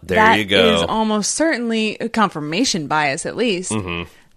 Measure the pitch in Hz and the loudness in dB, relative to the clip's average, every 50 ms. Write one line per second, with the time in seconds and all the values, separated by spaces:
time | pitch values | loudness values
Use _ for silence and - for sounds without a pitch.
0 | - - 180 165 - 220 226 107 107 95 98 95 90 87 85 82 85 87 196 220 | -4 -2 2 4 4 4 4 2 2 2 4 4 6 6 4 2 2 0 0 0
1 | 220 220 214 208 196 - - - 302 330 302 233 240 226 226 220 220 214 - - | 0 0 0 0 -2 -2 -2 0 0 0 0 -2 -2 -2 -2 0 -2 -2 -4 -4
2 | - 226 - 226 208 190 - 160 151 151 160 190 262 - - 175 147 135 151 156 | -8 -6 0 0 0 0 0 -4 -8 -4 -2 0 0 0 0 -2 -2 0 0 0
3 | 151 143 135 165 - 147 - - - 226 190 175 185 - 107 110 92 90 87 85 | 0 0 -2 -4 -6 -8 -4 -2 -2 -2 -2 -2 -4 -4 -4 -4 -4 -4 -6 -6
4 | 85 - - - _ _ _ | -6 -8 -12 -20 _ _ _